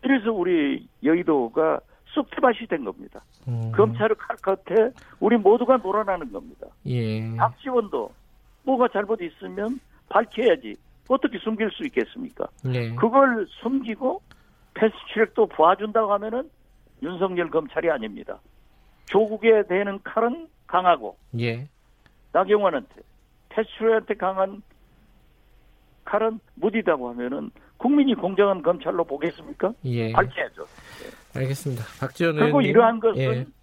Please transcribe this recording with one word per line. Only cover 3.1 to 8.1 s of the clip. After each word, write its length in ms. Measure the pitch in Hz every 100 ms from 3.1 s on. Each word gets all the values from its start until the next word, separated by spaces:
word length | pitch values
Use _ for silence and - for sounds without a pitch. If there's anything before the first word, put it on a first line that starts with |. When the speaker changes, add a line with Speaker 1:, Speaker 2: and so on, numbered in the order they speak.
| - _ _ -
Speaker 2:
음. 220 | 120 113
Speaker 1:
검찰을 440 | 113 202 117 220 214
칼 200 | - -
끝에 520 | - 190 - 196 226 - - -
우리 160 | 202 233
모두가 400 | 214 233 233 262
놀아나는 540 | 190 196 208 185 143
겁니다. 340 | 98 - - - _ -
Speaker 2:
예. 480 | 123 113 110 113 113
Speaker 1:
박지원도 760 | 117 120 269 254 208 139 104